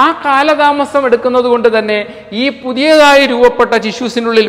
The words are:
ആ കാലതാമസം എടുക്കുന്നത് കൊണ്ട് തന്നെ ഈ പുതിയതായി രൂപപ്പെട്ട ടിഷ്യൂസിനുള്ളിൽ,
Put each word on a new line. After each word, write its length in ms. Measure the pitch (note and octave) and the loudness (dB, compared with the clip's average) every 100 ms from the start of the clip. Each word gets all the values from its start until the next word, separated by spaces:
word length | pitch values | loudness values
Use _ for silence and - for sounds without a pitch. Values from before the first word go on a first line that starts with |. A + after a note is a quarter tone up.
| D4 | 0
ആ 20 | D#4+ C#4+ | -2 -2
കാലതാമസം 760 | C4+ D4+ D4 D4 C#4+ C#4 C#4+ C4 | 0 0 0 0 0 -2 -2 0
എടുക്കുന്നത് 400 | A#3 B3+ B3 B3 | 0 0 0 0
കൊണ്ട് 180 | A#3+ A3+ A3 | 0 0 0
തന്നെ 200 | G#3+ G#3 G#3 - - G#3 | -2 -4 -6 -14 -12 -6
ഈ 20 | C4+ - | -6 -6
പുതിയതായി 600 | B3+ B3 D4+ D#4 D4 C#4 C4+ | -8 -2 2 4 6 4 2
രൂപപ്പെട്ട 400 | A#3+ B3 A#3+ A#3+ A3+ G#3+ | 2 2 2 0 0 -4
ടിഷ്യൂസിനുള്ളിൽ, 600 | - B3 B3 A#3 A3+ | -6 -6 -4 -2 0